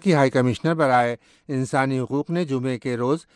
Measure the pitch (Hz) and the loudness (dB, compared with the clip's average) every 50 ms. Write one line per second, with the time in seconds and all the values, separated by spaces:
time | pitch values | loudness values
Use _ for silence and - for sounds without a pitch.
0 | - 196 165 143 139 131 - 131 127 127 110 - - 160 170 160 147 131 127 123 | 4 2 4 4 4 4 2 2 2 2 0 0 -2 -2 0 2 2 4 4 4
1 | 120 120 120 - _ _ _ _ _ - 139 131 131 - - 139 135 135 135 131 | 2 2 -2 -6 _ _ _ _ _ -6 -4 -4 -4 -2 0 0 0 0 0 -2
2 | 123 - 135 143 147 - 165 175 180 139 135 127 127 131 127 117 - 131 123 117 | -2 -2 -2 -4 -2 -2 -2 -2 -2 -2 -2 -2 -2 -4 -6 -4 -4 -6 -4 -2
3 | 120 127 156 165 - _ _ | 0 0 -2 -2 -4 _ _